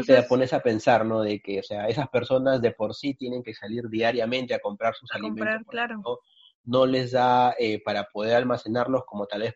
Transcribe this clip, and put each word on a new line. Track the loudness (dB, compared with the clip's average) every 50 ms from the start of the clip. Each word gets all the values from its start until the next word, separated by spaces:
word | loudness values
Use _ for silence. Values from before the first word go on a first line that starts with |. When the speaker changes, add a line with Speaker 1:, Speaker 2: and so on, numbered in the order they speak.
Speaker 1:
te | 6 8 6
Speaker 2:
Entonces | 6 8
Speaker 1:
pones | 4 2 2 2 0 0
a | 0
pensar, | 0 0 0 2 4 4 4 4 4
¿no? | 2 0 0
De | 0 -2 -2 -4
que, | -4 -4 -6 -6
o | -4
sea, | -6 -8 -4 -2
esas | -2 -2 -2 -4 -2
personas | -2 -2 0 2 0 2 2 2 2 2
de | 2 0
por | 0 -2 -6 -6 -6
sí | -6 -6 -6 -6
tienen | -6 -8 -8 -8 -8 -10
que | -10 -14
salir | -14 -12 -8 -8 -8 -6 -4
diariamente | -2 0 0 2 2 0 0 0 -2 -2 -2 -2 -4
a | -4
comprar | -4 -6 -6 -2 -2 -2 -2
sus | -4 -12 -10
Speaker 2:
A | -10
Speaker 1:
alimentos, | -8 -6 -6 -6 -4
Speaker 2:
comprar, | -4 -4 -4 -4 -6
Speaker 1:
porque | -8 -6
Speaker 2:
claro. | -6 -6 -6 -8 -8 -6
Speaker 1:
no, | -8 -8 -8 _ _ _ _ _ _ _ _ _
no | 0 2 4 4
les | 4 2 0 -2 0
da, | 0 2 4 6 6 6 4 4 2 2
eh, | 0 0 0 -2 -2
para | -2 -2 -2 -4
poder | -4 _ -4 0 2 2
almacenarlos | 2 4 2 -2 -2 -2 -2 -2 -2 0 0 0 -2 -2
como | -4 -8 -8 -6
tal | -6 -4 -4
vez | -4 -4 -6